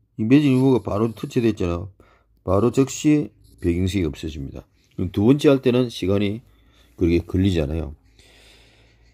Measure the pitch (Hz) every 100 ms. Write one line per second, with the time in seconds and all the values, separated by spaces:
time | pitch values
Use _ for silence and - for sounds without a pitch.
0 | _ - 110 139 147 127 135 123 - 101
1 | 117 113 143 131 117 104 90 85 95 -
2 | _ _ _ _ - 95 120 120 135 -
3 | 151 151 151 _ _ - 90 85 92 98
4 | 82 69 82 76 67 - - _ _ -
5 | 92 101 107 147 151 135 131 123 123 -
6 | 92 101 101 110 - _ _ _ _ -
7 | 87 85 - 92 98 87 71 80 71 73
8 | _ _ _ _ - - _ _ _ _
9 | _